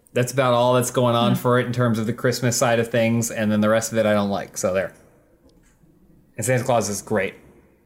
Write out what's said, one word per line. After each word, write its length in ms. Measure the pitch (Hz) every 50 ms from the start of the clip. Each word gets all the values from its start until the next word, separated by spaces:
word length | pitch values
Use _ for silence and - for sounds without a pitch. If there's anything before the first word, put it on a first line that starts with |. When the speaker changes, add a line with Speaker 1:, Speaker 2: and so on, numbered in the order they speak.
| _ _ -
Speaker 1:
That's 200 | 120 123 123 -
about 200 | 131 135 127 120
all 200 | 120 120 123 123
that's 160 | 127 123 123
going 240 | - 135 123 123 117
on 160 | 117 117 127 127
Speaker 2:
Hmm. 60 | 123
Speaker 1:
for 200 | - 127 123 123
it 80 | 123
in 60 | 120 123
terms 260 | 120 123 120 113 110
of 80 | 113
the 60 | 107 120
Christmas 440 | - - 131 120 - - 123 110
side 220 | - 139 123 117 117
of 100 | 113 113
things, 400 | - 120 113 113 113 117 113 113
and 200 | - 113 110 104
then 100 | 107 107 107
the 60 | 107
rest 220 | 110 113 110 - 113
of 60 | 113
it 80 | 107
I 60 | 104 104
don't 180 | 104 101 101
like. 260 | 98 92 - - - -
So 140 | - 101 90
there. 180 | 95 92 82 - - - - _ _ _ _ _ _ _ _ _ _ _ _ _ _ _ _ _ _ _ - - - _ _ _
And 80 | - 110
Santa 180 | - 127 123 117
Claus 240 | - 123 117 107 98
is 140 | 104 98 -
great. 320 | - 110 104 95 98 - - - - - - - _ _ _ _